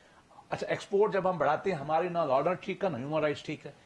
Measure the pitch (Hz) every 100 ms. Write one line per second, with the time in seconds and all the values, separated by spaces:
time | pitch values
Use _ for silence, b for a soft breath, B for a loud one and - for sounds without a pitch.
0 | B B B B - 156 - 151 - 196
1 | 208 196 185 175 139 160 196 160 143 156
2 | 180 170 151 131 156 185 - 185 196 123
3 | 139 156 151 139 - 151 147 b